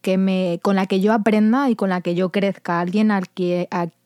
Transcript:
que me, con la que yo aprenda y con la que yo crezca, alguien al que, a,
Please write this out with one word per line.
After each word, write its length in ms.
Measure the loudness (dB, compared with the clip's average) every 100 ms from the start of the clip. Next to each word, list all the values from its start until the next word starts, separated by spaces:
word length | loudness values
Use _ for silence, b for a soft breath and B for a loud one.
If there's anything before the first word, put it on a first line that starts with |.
que 160 | -2 0
me, 440 | 2 0 -2 -2
con 140 | 0 0
la 100 | 0
que 140 | 0
yo 120 | 2
aprenda 560 | 2 2 2 2 2 0
y 80 | 0
con 140 | 0
la 100 | -2
que 140 | -2
yo 160 | -2 -2
crezca, 500 | 0 -2 -4 -4 -4
alguien 300 | -2 0 2
al 180 | 0 -2
que, 400 | -4 -2 -2 -2
a, 180 | -4 -6 _